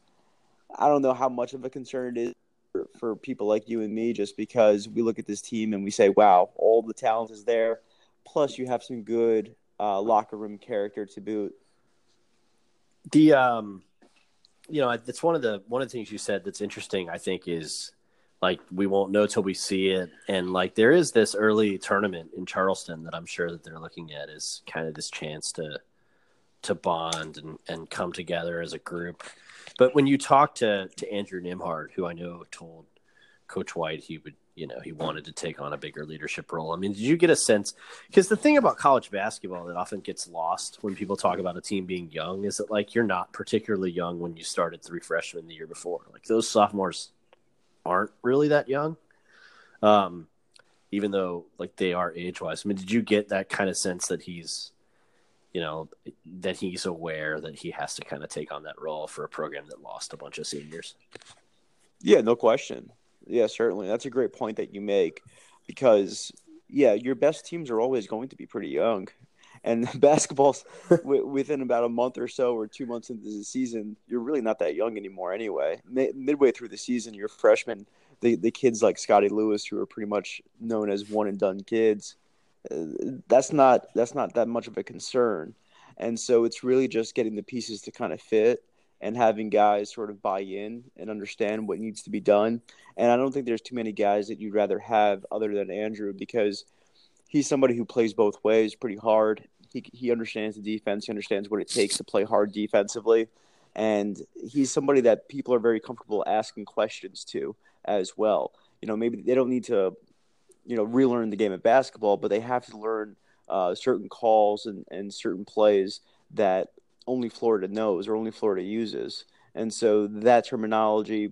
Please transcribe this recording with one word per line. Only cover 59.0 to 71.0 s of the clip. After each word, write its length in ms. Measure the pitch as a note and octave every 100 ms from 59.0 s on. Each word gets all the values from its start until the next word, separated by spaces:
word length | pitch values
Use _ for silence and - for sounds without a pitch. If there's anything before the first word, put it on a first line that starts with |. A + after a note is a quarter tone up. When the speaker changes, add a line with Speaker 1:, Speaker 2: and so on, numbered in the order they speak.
| D2+
Speaker 2:
for 160 | -
a 60 | D2
program 380 | - D#2 C#2+ D2
that 140 | -
lost 320 | C#2+ G1+ -
a 20 | -
bunch 220 | C#2+ -
of 80 | D2+
seniors? 480 | D2 D2+ E2 - - _ - - - _ _ _ _ _ _
Speaker 1:
Yeah, 220 | F2+ D#3
no 140 | A2+ A#2+
question. 540 | A#2 B2+ - - - _ _ _ -
Yeah, 220 | A#2 G#2+
certainly. 400 | - A2+ F#2 F#2+
That's 160 | A2
a 60 | C3+
great 220 | A#2+ A2+
point 260 | - A2+ A2
that 140 | G2+
you 80 | G2+
make 420 | G#2 G2+ E2 - - _ _ _ -
because, 640 | - C3 G#2 F#2+ G#2 - - _ - _
yeah, 240 | C#3 C3+
your 240 | G#2 B2 B2+
best 280 | C#3+ D#3
teams 260 | - E3+ C#3+
are 100 | A2
always 260 | B2+ B2+ G2
going 220 | A2 C3
to 80 | -
be 100 | -
pretty 220 | - D2+
young. 400 | C2+ A2 G#2 F#2+ - _ _ _ -
And 240 | A2 A#2 B2
<laughs> 100 | C3
basketball's 640 | C#3+ D3+ - C#3 C#3+ - - -
Speaker 2:
<laughs> 120 | -
Speaker 1:
w-, 380 | E3+